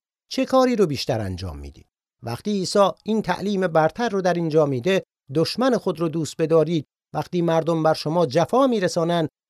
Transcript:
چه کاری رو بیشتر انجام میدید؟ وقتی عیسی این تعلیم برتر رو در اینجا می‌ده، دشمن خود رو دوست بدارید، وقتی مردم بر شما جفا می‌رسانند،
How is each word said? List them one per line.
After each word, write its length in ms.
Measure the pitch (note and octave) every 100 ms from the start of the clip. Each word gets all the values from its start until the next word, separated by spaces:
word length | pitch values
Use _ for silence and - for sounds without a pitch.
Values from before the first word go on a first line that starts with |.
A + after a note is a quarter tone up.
| _ _ -
چه 160 | - C4
کاری 300 | C4 B3+ A#3
رو 100 | F3+
بیشتر 360 | C3+ - A#2
انجام 380 | G2 F2+ F#2 D2
میدید؟ 280 | C#2+ - - _ _ _
وقتی 280 | A#2 A#2 -
عیسی 380 | G3+ F3 G#3 F#3+ -
این 180 | - A3
تعلیم 460 | G3+ - G3 G3 F#3
برتر 420 | D#3+ D#3 - A#3+
رو 120 | G3+
در 120 | F3+
اینجا 320 | F3 E3 D3+ D3
می‌ده، 380 | B2+ F3 F#3+ - _ - C3+
دشمن 420 | D#3+ - C4 A3
خود 220 | G3 D#3
رو 100 | E3
دوست 280 | E3 D3 -
بدارید، 480 | D#3+ E3 D3+ E3+ - _ _
وقتی 280 | D3+ D3 F3+
مردم 420 | E3+ E3 D#3 E3
بر 100 | D#3
شما 320 | D#3+ D3+ E3+ D#3
جفا 420 | D3 D#3+ A#3+ C#4
می‌رسانند، 600 | A3+ F3+ F3 E3 E3+ D#3 _ _